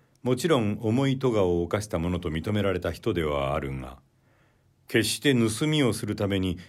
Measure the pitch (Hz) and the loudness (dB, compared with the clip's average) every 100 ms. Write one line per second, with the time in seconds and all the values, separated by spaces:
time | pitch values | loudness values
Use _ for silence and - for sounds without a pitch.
0 | _ _ 123 127 180 139 104 107 113 123 | _ _ -2 0 2 2 2 -2 0 2
1 | 135 135 135 107 90 87 85 104 - 85 | 2 0 0 2 2 2 0 -2 -2 -2
2 | 85 90 85 80 80 104 98 90 87 - | -2 -2 -4 -4 -2 0 0 -2 -4 -4
3 | 113 87 78 71 69 73 69 67 64 65 | -4 -2 -2 -2 -2 -2 -4 -8 -10 -16
4 | _ _ _ _ _ _ _ _ - 117 | _ _ _ _ _ _ _ _ -2 0
5 | 104 - 147 123 113 107 151 156 123 - | 0 0 2 4 2 2 0 2 2 0
6 | 107 104 104 98 92 87 | -4 -2 0 0 0 -2